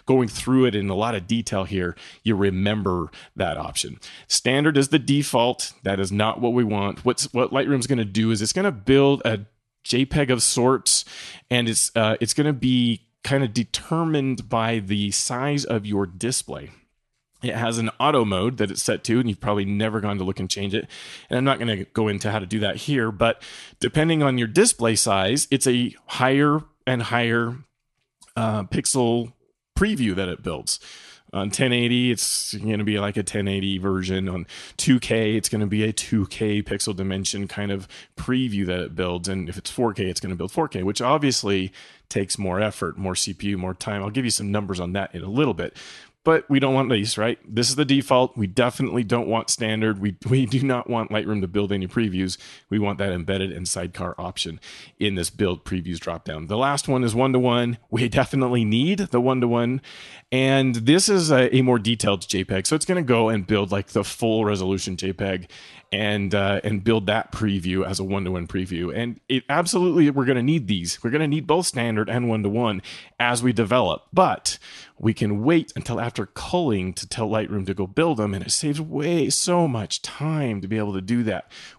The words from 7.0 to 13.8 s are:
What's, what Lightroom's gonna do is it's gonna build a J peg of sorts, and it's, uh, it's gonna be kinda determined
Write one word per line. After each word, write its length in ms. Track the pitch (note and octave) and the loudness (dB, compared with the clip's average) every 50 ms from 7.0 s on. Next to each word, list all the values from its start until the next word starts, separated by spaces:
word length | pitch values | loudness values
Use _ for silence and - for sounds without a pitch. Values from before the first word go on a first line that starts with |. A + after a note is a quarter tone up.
| - | 0
What's, 300 | B2 B2 - - - - | 0 0 0 -2 -4 0
what 180 | A#2+ B2+ - | 0 0 2
Lightroom's 360 | - C3+ C#3 - C#3+ C3 A2+ A#2+ | 2 0 2 2 0 0 0 0
gonna 180 | C#3 A#2+ A2+ | 0 0 0
do 240 | G2+ F#2+ A2 A2 A2 | 0 0 2 2 2
is 120 | A2+ G2+ | 2 2
it's 120 | G#2+ A2 - | 0 -2 0
gonna 180 | F#3+ F#3+ G3+ | 0 0 0
build 520 | D3 G#2 F#2+ - C3+ C3+ C#3 C#3 C#3 - - | -2 0 2 4 6 6 6 6 4 2 0
a 220 | A#2 A2 G2+ G#2 - _ _ _ _ _ _ - | -2 -2 -2 -6 -10 _ _ _ _ _ _ -6
J 220 | - - B2 C3+ | -2 0 2 2
peg 240 | C3+ - D3+ C#3+ B2 | 2 2 2 2 2
of 140 | B2+ A#2 - | 2 2 2
sorts, 600 | - - B2+ A#2+ B2+ C3 A#2 - - - - - - - - - - - - - - | 0 2 4 4 4 4 2 2 2 0 0 0 -4 -12 -16 -16 -16 -18 -14 -6 -2
and 180 | B2 B2 A#2+ A2+ | 0 0 2 2
it's, 240 | A2 - - - - | 0 0 -2 0 2
uh, 200 | A#2 A2 G#2+ A2 - | 2 2 2 2 2
it's 140 | A#2 A2+ - | 0 -2 0
gonna 180 | - D3 D3+ D3 | 2 2 0 0
be 540 | B2 B2+ B2+ B2+ B2 A#2+ A#2+ A#2 - _ _ _ _ - | 0 2 2 4 4 4 2 0 -2 _ _ _ _ -4
kinda 240 | - C#3 C#3 C#3 A#2 | 0 0 0 0 0
determined 1000 | G#2+ A#2+ A2+ - - - | 0 -2 -2 -2 -4 -8